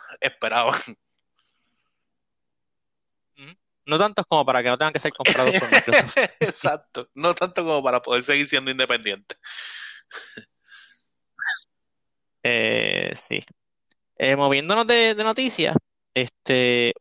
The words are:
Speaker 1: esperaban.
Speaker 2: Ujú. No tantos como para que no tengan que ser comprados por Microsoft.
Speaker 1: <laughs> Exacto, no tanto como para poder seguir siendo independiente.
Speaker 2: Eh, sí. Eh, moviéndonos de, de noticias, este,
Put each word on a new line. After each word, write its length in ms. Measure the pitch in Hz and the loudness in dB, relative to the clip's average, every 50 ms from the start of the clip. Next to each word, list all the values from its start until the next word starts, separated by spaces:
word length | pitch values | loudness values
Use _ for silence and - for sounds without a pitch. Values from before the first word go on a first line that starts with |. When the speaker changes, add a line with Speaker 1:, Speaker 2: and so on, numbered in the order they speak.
| - - - - | -10 -18 -8 -6
Speaker 1:
esperaban. 580 | - 139 - _ - 113 110 117 120 117 127 - - - 110 - _ _ _ _ _ _ _ _ _ _ _ _ _ _ _ _ _ _ _ _ _ _ _ _ _ _ _ _ _ _ _ _ _ _ _ _ _ _ _ _ _ _ _ _ _ _ _ - | -6 -6 -4 _ -4 -2 0 2 2 2 0 -2 -4 -10 -16 -20 _ _ _ _ _ _ _ _ _ _ _ _ _ _ _ _ _ _ _ _ _ _ _ _ _ _ _ _ _ _ _ _ _ _ _ _ _ _ _ _ _ _ _ _ _ _ _ -20
Speaker 2:
Ujú. 180 | 139 147 180 _ _ _ _ _ _ | -20 -20 -20 _ _ _ _ _ _
No 120 | 139 147 160 | -2 2 2
tantos 280 | 202 214 208 - 180 - | 2 2 0 -2 -2 2
como 180 | 165 156 139 | 2 2 4
para 160 | 131 127 127 120 | 4 2 2 2
que 60 | 123 | 2
no 80 | 123 120 | 0 2
tengan 160 | 156 156 156 | 0 0 -2
que 60 | 151 | -2
ser 140 | - 156 - | -4 -4 -4
comprados 420 | - 135 - - 127 131 127 185 | 0 0 2 2 4 4 2 2
por 140 | 190 - - | 2 2 2
Microsoft. 420 | 277 247 - - 117 277 - 127 - - | 2 2 4 4 4 4 4 2 0 0
Speaker 1:
<laughs> 220 | 247 185 - - | -2 -2 -2 -2
Exacto, 680 | 233 202 - - - 170 147 151 - _ - 123 123 - _ | -4 -4 -2 -2 -2 -2 -2 -4 -6 _ -14 -14 -14 -14 _
no 180 | 135 151 175 175 | -2 0 0 0
tanto 280 | - 180 185 175 - 170 | 0 -2 -4 -2 -4 -2
como 200 | 165 156 147 135 | 0 0 0 2
para 180 | 131 123 123 | 2 0 0
poder 220 | - - 123 123 123 | 0 0 0 0 0
seguir 240 | 135 143 143 143 143 | 2 0 0 0 0
siendo 240 | - 135 135 131 | 0 -2 -2 -2
independiente. 640 | 131 131 131 123 123 117 110 107 98 98 - - - - - - - - - - - - - - - - - _ - - - - - - - _ _ _ _ _ - - - - _ _ _ _ _ _ _ _ _ - - - - - - - _ _ _ _ _ _ _ _ _ _ _ _ _ _ - | -2 -2 0 0 0 -2 -2 -4 -6 -6 -10 -16 -18 -18 -18 -16 -16 -14 -14 -14 -14 -14 -16 -16 -18 -20 -20 _ -20 -20 -18 -18 -20 -20 -20 _ _ _ _ _ -20 -20 -20 -20 _ _ _ _ _ _ _ _ _ -10 -8 -6 -6 -8 -10 -16 _ _ _ _ _ _ _ _ _ _ _ _ _ _ -2
Speaker 2:
Eh, 680 | 123 120 113 113 110 113 117 110 101 - 50 50 50 50 - - - | 0 0 2 2 0 0 0 0 0 -2 -2 -2 -4 -8 -10 -10 -10
sí. 120 | - 50 - - _ _ _ _ _ _ _ _ _ _ _ _ _ - | -8 -8 -8 -12 _ _ _ _ _ _ _ _ _ _ _ _ _ -2
Eh, 180 | - 131 139 | 0 0 2
moviéndonos 520 | 139 143 139 139 139 147 170 202 220 233 220 | 2 2 2 2 0 0 0 0 0 2 2
de, 280 | 240 233 226 226 220 | 4 4 4 4 2
de 100 | 208 214 | 0 -2
noticias, 500 | 220 220 240 262 254 - - 160 - 123 - - _ _ _ _ _ - | -2 -2 -2 -2 -4 -2 -2 -2 0 0 -2 -2 _ _ _ _ _ -4
este, 800 | 127 127 117 - _ - - 135 127 127 123 123 120 120 117 - - | -4 -4 -4 -6 _ -4 0 0 2 2 2 2 2 2 0 0 -2